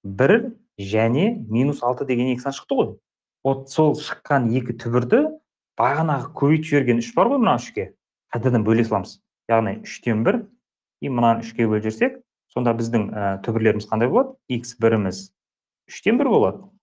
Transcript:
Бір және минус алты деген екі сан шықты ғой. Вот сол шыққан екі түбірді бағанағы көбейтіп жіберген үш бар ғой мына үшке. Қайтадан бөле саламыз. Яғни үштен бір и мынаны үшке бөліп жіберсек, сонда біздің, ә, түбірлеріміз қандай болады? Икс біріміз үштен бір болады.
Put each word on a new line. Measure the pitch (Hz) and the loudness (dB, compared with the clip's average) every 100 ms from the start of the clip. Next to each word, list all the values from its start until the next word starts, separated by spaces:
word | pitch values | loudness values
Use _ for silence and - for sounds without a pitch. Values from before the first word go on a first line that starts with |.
Бір | 101 98 135 226 262 - _ - | -12 0 4 4 2 -12 _ -12
және | 98 110 113 131 208 240 107 | -2 0 2 2 0 -2 -4
минус | 113 143 143 | 0 0 0
алты | 123 120 139 | -2 -2 -2
деген | 123 127 | 0 0
екі | 123 | -2
сан | 139 135 | -4 -8
шықты | - 269 | -4 -2
ғой. | 107 98 _ _ _ _ | -2 -4 _ _ _ _
Вот | 135 135 - | -4 -2 -4
сол | - 156 - | 2 2 2
шыққан | - - - 143 117 | -6 -12 -2 0 2
екі | 127 123 120 | 0 -4 -8
түбірді | 117 120 123 233 302 - _ _ _ - | -2 -2 2 2 2 -6 _ _ _ -2
бағанағы | 123 143 160 139 - - | 0 2 0 -2 -4 -2
көбейтіп | 143 156 156 | 2 2 2
жіберген | 147 123 117 | 0 2 0
үш | 117 - | 0 0
бар | 220 | 2
ғой | 277 | 2
мына | 208 127 | 2 0
үшке. | - - 92 _ _ _ _ | -4 -8 -10 _ _ _ _
Қайтадан | 120 127 117 104 | -2 0 2 2
бөле | 113 113 | 2 2
саламыз. | 107 92 - _ _ - | -2 -6 -16 _ _ 0
Яғни | 113 107 104 | 0 0 -6
үштен | - - - 110 | -12 -8 -2 0
бір | 123 233 - _ _ _ _ _ | 0 0 -6 _ _ _ _ _
и | 143 | -6
мынаны | 123 120 113 | 0 2 2
үшке | 117 - 113 | -4 -2 0
бөліп | 107 107 | 0 -2
жіберсек, | 104 254 - _ _ _ | -2 -2 -2 _ _ _
сонда | - 120 117 | -2 -2 0
біздің, | 117 117 101 | 0 -2 -2
ә, | 107 98 95 | -4 -4 -4
түбірлеріміз | - 110 110 104 - | -4 0 2 0 -2
қандай | 110 120 | -2 2
болады? | 202 269 - _ | 2 0 -6 _
Икс | 123 - - | -6 -6 0
біріміз | 226 110 98 92 - _ _ _ _ _ _ | 2 2 -2 -6 -14 _ _ _ _ _ _
үштен | - 196 240 | -4 0 2
бір | 269 | 4
болады. | 180 98 - - _ | 4 2 0 -16 _